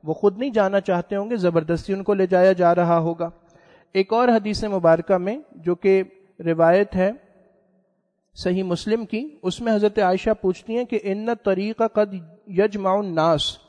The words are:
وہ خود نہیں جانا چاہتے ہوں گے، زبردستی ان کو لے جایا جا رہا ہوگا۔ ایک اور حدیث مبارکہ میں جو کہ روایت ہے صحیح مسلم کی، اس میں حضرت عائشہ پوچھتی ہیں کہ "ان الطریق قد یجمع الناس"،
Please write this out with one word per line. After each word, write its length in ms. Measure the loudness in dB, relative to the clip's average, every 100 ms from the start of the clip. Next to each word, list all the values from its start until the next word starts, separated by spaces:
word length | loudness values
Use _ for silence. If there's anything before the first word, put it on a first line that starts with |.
وہ 100 | -8
خود 240 | 0 0 0
نہیں 120 | -4
جانا 300 | 0 0 0
چاہتے 360 | 0 -4 -2 -6
ہوں 140 | -6
گے، 60 | -2
زبردستی 560 | 0 0 -2 -4 -4
ان 100 | -6
کو 120 | -2
لے 120 | 0 2
جایا 260 | 4 4
جا 220 | 4 4
رہا 240 | 4 2 2
ہوگا۔ 320 | 0 -4 -8 -10 _ _ _ _ _
ایک 200 | -4 0
اور 160 | 2 2
حدیث 360 | 2 0 -6
مبارکہ 520 | -4 0 2 2 2 -2
میں 220 | -2 -8 -12
جو 220 | -10 -6
کہ 280 | -2 2 2 0 _ _ _
روایت 520 | -4 2 4 4 2 0
ہے 140 | -2 -2 _ _ _ _ _ _ _ _ _ _ _
صحیح 280 | -8 -4 -2
مسلم 420 | -2 -4 -2 -4
کی، 240 | -4 -8 -8 -8
اس 180 | -8 -6
میں 140 | -2
حضرت 240 | 0 0 2
عائشہ 320 | 0 0 -2 -2
پوچھتی 360 | -2 -4 -4 -6
ہیں 80 |
کہ 140 | -4 -4
"ان 260 | -4 -6 -4
الطریق 540 | -4 -2 -2 -2 -2 -2
قد 220 | 0 -2 -4 -16 -20 -8
یجمع 440 | 0 0 0 -2
الناس"، 680 | 0 -2 0 2 2 -2 -8